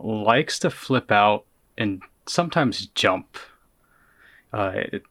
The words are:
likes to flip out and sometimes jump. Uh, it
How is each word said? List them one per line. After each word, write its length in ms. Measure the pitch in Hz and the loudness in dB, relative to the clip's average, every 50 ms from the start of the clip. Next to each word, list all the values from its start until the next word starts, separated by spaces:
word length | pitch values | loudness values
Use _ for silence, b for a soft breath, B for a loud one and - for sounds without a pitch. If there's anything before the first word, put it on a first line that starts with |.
likes 580 | - 107 110 107 104 110 113 135 156 - - - | -6 -6 -4 0 2 2 2 2 2 -2 -4 -2
to 100 | - - | -2 -4
flip 400 | - - - - 131 123 - - | -4 -4 -2 0 0 0 2 2
out 340 | 107 104 104 104 104 104 - _ _ _ _ _ _ | 4 4 6 4 4 2 -2 _ _ _ _ _ _
and 260 | - 113 101 98 95 - - _ _ _ | -4 -4 -2 -2 -6 -10 -18 _ _ _
sometimes 600 | - - - 175 165 - 170 147 120 95 - 101 - _ | -2 -2 -2 -2 0 0 0 0 2 0 -4 -10 -8 _
jump. 420 | - - 98 92 92 - - - - - - _ _ _ _ _ _ b b b b b b b b b b b b b b | 0 2 2 2 0 -4 -12 -18 -20 -20 -20 _ _ _ _ _ _ b b b b b b b b b b b b b b
Uh, 200 | - 107 98 95 92 | -4 -2 -2 -2 -2
it 280 | 104 - - - 98 - _ | -4 -6 -4 -8 -10 -12 _